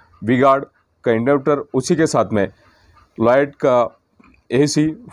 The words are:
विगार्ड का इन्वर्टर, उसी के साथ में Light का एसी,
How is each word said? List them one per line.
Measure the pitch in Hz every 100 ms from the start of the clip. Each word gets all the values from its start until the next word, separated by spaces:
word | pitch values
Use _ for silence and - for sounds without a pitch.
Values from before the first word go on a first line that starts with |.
| _ -
विगार्ड | 104 123 135 135 - _ _ _ 127
का |
इन्वर्टर, | 113 117 143 143 143 -
उसी | 131 127 165
के | 160
साथ | 135 101
में | 110 98 _ _ _ _ _ _ -
Light | 113 131 151 -
का | 143 123 117 _ _ _ _ _ -
एसी, | 123 147 151 156 156 -